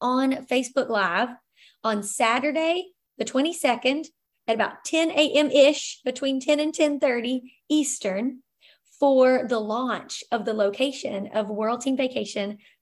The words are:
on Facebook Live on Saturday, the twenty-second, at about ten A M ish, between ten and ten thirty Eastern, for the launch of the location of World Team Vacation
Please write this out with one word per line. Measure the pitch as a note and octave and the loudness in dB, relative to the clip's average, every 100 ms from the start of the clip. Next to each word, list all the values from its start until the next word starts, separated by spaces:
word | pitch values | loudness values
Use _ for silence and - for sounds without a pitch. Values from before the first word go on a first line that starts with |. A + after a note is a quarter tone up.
on | B3 B3+ C4+ C4 | -2 2 2 0
Facebook | - B3+ B3+ C#4 A#3+ | 0 0 0 -2 0
Live | A3 F#3 F3+ A#3+ B3 _ _ - _ | 0 2 2 -2 -4 _ _ -20 _
on | A3+ G#3 | -2 -2
Saturday, | G#3 - A#3 B3 C#4+ D4+ D#4+ F4+ F#4 _ _ - | -4 0 2 2 0 0 0 -2 -4 _ _ -8
the | |
twenty-second, | G#3+ C4 D#4 E4+ C4+ A#3+ B3+ C#4+ D#4 _ _ _ - | -4 0 -2 0 0 0 0 -2 -6 _ _ _ -4
at | A3 | 0
about | G#3+ - | -2 -4
ten | - D#4+ E4 | -2 0 2
A | D4+ D4+ | 2 2
M | C#4+ D4 | 4 4
ish, | D4 C#4 D4 - - | 6 6 4 -6 -8
between | B3+ B3+ C4+ C4+ | -8 -4 -4 -2
ten | C4 D4 | 0 0
and | D4+ | 0
ten | D#4+ D4+ C#4+ | 0 0 2
thirty | C#4+ A#3+ A#3 B3+ B3 _ - | 0 0 -2 -4 -6 _ -2
Eastern, | D4+ C4+ - G3+ F#3+ B3 B3+ _ _ _ _ _ - | 0 0 -4 -4 -2 -4 -6 _ _ _ _ _ 0
for | C#4 C4 B3+ B3+ A#3+ | 4 6 6 4 0
the | A#3 | -4
launch | G#3+ A3+ B3+ G#3 - - - | -2 -4 -2 -6 -8 -14 -4
of | A#3 | -4
the | G#3 | -2
location | G#3+ G3+ G3+ C#4 C4+ - G3+ G#3 | 0 0 0 -4 -4 -8 -6 -4
of | A3 G#3 | -4 -4
World | G#3 A3 A#3+ | -4 -4 -2
Team | C4+ C4 | -2 -2
Vacation | C4 B3+ G#3 G#3+ G3+ G#3 _ _ | -2 -4 -6 -6 -8 -10 _ _